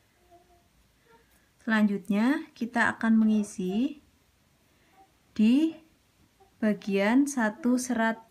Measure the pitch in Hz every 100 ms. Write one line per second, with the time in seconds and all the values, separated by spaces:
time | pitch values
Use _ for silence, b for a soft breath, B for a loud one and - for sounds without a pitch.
0 | _ _ 359 349 _ 349 _ _ _ _
1 | _ 453 _ _ _ _ - 220 214 202
2 | - 202 233 311 320 - 233 240 220 -
3 | 226 220 220 214 202 - 185 202 277 294
4 | _ _ _ _ _ _ _ b b _
5 | _ _ _ - 220 262 320 - - _
6 | _ _ _ _ _ _ 220 202 - 196
7 | 202 254 285 262 214 214 240 247 247 226
8 | 226 226 -